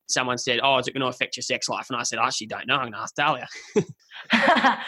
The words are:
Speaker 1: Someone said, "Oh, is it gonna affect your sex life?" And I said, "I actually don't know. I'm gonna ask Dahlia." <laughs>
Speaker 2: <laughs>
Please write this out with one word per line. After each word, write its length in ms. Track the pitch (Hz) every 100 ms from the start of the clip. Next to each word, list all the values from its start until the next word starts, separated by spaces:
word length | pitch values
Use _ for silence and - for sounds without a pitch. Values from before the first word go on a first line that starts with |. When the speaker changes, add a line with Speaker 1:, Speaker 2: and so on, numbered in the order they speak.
| -
Speaker 1:
Someone 320 | 135 127 123
said, 220 | - 120
"Oh, 160 | 135 131
is 80 | 123
it 60 |
gonna 140 | 135 131
affect 300 | 123 120 -
your 60 |
sex 260 | - 120 -
life?" 180 | 104 -
And 80 | 120
I 60 |
said, 160 | 120 113
"I 60 | 123
actually 200 | - 113
don't 200 | 101 -
know. 80 | 139
I'm 140 | 120
gonna 100 | 101
ask 120 | 95 -
Dahlia." 320 | 147 131 - - -
<laughs> 100 | 208 - - _ - -
Speaker 2:
<laughs> 0 | 233 277 311 262 208